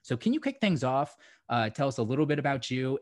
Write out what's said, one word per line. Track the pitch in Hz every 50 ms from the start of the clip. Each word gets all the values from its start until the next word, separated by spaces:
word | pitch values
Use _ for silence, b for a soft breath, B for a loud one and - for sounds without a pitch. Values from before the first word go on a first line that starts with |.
So | B - 127
can | - - 220
you | 285 311
kick | - 277 269 -
things | 220 196 165 117
off? | 131 127 131 139 147 - - B B B B B B -
Uh, | 120 120 110 110
tell | - - 139
us | 135 127 127
a |
little | 113 110 131 147 151
bit | 143 147 147
about | 139 143 139 131 - -
you | 127 127 131 131 135 -